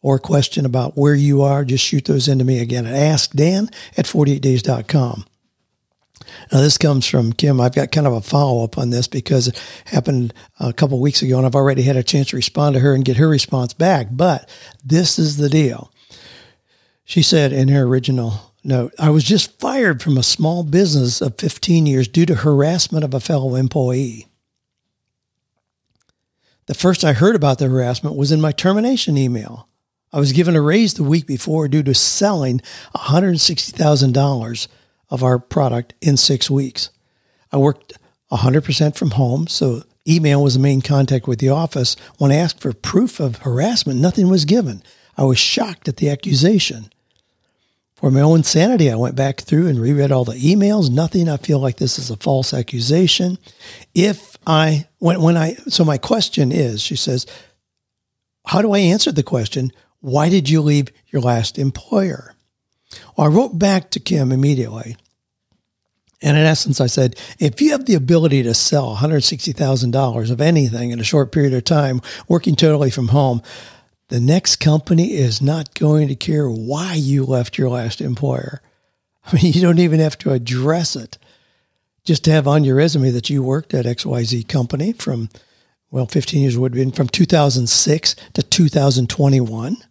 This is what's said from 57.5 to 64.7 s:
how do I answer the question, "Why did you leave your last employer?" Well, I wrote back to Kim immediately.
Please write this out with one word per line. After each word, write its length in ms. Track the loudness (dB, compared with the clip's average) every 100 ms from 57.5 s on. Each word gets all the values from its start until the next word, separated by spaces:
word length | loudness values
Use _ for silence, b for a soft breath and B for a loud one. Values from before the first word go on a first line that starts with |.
| B _ _ _ _ _ _ _ _ -4
how 140 | 0
do 120 | 2
I 60 | 2
answer 320 | 2 2 0
the 120 | -2
question, 480 | -2 -2 -4 -4 -6 b b b -2
"Why 240 | 0 2
did 200 | 2 2
you 120 | 2
leave 280 | 2 2 0 _ _
your 140 | -2
last 360 | 0 0 -2 -4
employer?" 760 | -4 -4 -4 -2 -2 -6 -14 _ _ _ _ _ B B B 0
Well, 100 | 2
I 60 |
wrote 240 | 4 2 0
back 320 | 0 0 -2
to 80 | -10
Kim 320 | -4 -2 0
immediately. 640 | 2 2 0 -4